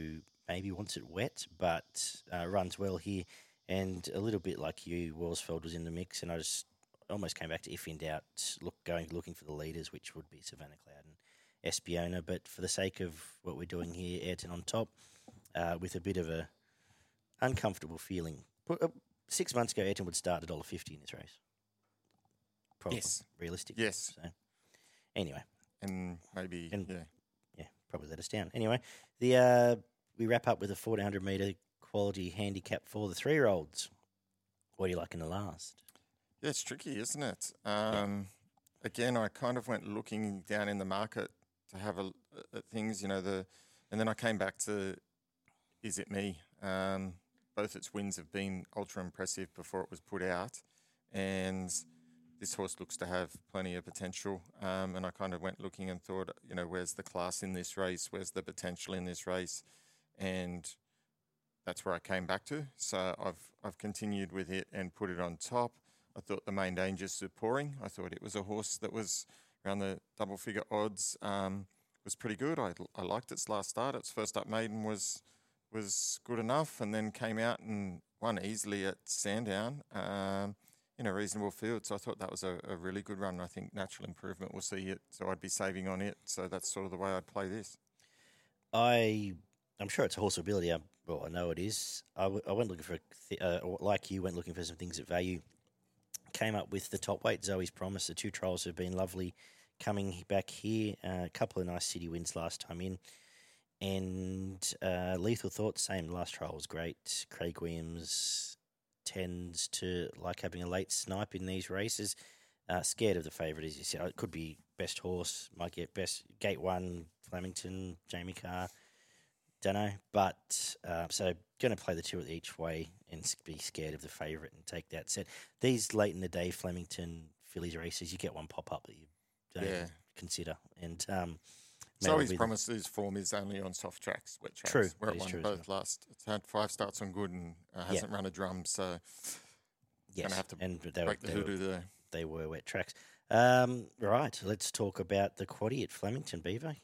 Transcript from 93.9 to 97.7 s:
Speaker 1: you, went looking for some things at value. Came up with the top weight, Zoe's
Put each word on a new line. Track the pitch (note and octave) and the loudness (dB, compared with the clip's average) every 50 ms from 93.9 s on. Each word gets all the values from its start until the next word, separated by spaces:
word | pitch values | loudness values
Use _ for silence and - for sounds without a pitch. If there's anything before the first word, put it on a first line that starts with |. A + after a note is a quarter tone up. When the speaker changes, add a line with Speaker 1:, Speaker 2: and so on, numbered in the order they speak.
| G2+ F#2 - - | 4 4 2 -2
Speaker 1:
you, | F#2+ F#2+ | -2 0
went | F2+ F#2+ E2+ | 0 0 0
looking | F2 E2+ F2 | -2 -4 -4
for | E2+ F2 | -4 -4
some | E2+ E2 E2+ | -6 -6 -6
things | D#2+ F2+ F2 E2 E2 | -6 -6 -6 -6 -6
at | - - | -2 0
value. | F2 F2 F2+ F#2 F2+ E2 - - _ _ _ _ _ _ _ _ _ _ _ _ - - - - - | 2 2 2 2 0 -2 -6 -10 _ _ _ _ _ _ _ _ _ _ _ _ -14 -14 -12 -8 -2
Came | - A2+ A2 G#2+ | 0 2 2 2
up | G2+ - - | 2 0 0
with | - F#2+ - - | -2 -4 -2 -2
the | - F#2 | -4 -2
top | - - G2 - - | 0 0 0 2 2
weight, | A2+ G#2+ F2+ - | 2 2 2 0
Zoe's | F#2+ G2 F#2+ F2+ E2+ | 0 2 2 0 -2